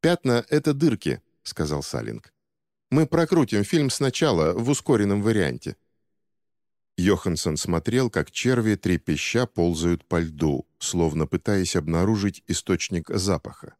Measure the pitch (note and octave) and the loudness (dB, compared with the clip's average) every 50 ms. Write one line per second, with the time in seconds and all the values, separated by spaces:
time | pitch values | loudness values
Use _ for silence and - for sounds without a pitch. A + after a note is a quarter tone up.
0 | - E3 F3 E3+ _ C3+ A#2+ A#2+ A2+ _ D3 D3+ C#3+ D#3 D3 C#3 D#3+ D#3 A2+ G2+ | 4 2 2 2 _ 2 2 2 0 _ 0 0 2 2 0 2 2 2 2 2
1 | - - C2 - _ _ _ _ _ - - - D#2+ D2 D2+ C#2+ C#2+ - - B1+ | -2 -4 -4 -4 _ _ _ _ _ -16 -6 -4 -4 -2 -2 -4 -4 -6 -6 -6
2 | A1+ G#1+ A1+ A1+ _ - _ _ _ _ _ _ _ _ _ _ _ _ B2+ C#3+ | -6 -6 -10 -12 _ -20 _ _ _ _ _ _ _ _ _ _ _ _ 2 2
3 | D#3+ - - E3 E3 D#3 - E3+ C#3 - - G2+ G2+ - - B2 D3 C3 - - | 2 2 2 2 2 4 4 2 4 4 2 0 0 2 2 0 2 0 0 0
4 | D3 C3 - - E3 D3+ A2 E2 D#2 D#2+ E2+ F#2 A#2 B2+ C#3+ - - - - A2 | -2 -2 0 0 0 2 2 2 2 2 0 -2 0 0 -2 -2 2 2 2 2
5 | G#2 G2+ G2 G#2 G2+ A2 A2+ G#2+ F2+ C#2+ B1 B1 - - - _ _ _ _ _ | 4 2 0 0 2 2 2 2 0 0 -2 -6 -10 -12 -12 _ _ _ _ _
6 | _ _ _ _ _ _ _ _ _ _ _ _ _ _ _ _ _ _ _ - | _ _ _ _ _ _ _ _ _ _ _ _ _ _ _ _ _ _ _ 0
7 | F2 G2 G2+ F2+ - F#2+ E2+ D#2 - F2+ D#2 D2+ - - E2+ E2 - - A2 B2 | 2 2 2 2 0 -2 -4 -2 -2 -2 -2 -2 -2 -2 -2 -2 -2 0 0 0
8 | C3 A#2+ - - D#2 - _ - - B2 C3 A#2+ A2 A2 G#2 F#2+ - G2 F2+ E2 | 0 0 -2 -4 -4 -4 _ -2 0 0 2 2 2 2 0 0 0 0 0 0
9 | _ - D#2 D2 - - - A#2 B2+ A#2+ _ - E2+ F2 F2 D#2 E2+ E2+ F2 D#2+ | _ -2 -2 -2 -2 -2 -2 -2 -2 -2 _ 0 0 0 0 0 0 0 0 0
10 | - _ F2+ E2+ E2 E2 D#2 D2+ D#2+ D#2 C#2+ B1+ - _ _ _ - - - F2 | -2 _ -2 -2 -2 -4 -4 -2 -2 0 0 -2 -6 _ _ _ -10 -6 -2 0
11 | E2+ D#2+ D2 D#2 D#2 D2 - F2+ _ - G#2 G2 F#2 E2+ - F#2 D#2 D2+ E2 E2+ | 0 0 0 -2 -2 -2 -2 -4 _ 0 0 0 0 0 -2 -2 -2 0 0 2
12 | F2+ G#2 A2+ G#2 G2 G2+ F2 - _ - E2 - - - F#2+ E2 - - F#2 F2 | 2 2 2 0 0 -2 -4 -6 _ -6 -6 -6 -2 -2 -2 -2 -2 -4 -6 -6
13 | D#2 - - G2+ F#2 G2+ F#2 C#2+ _ - - - - - - _ | -6 -4 -4 -2 0 0 -2 -2 _ -10 -16 -16 -20 -20 -20 _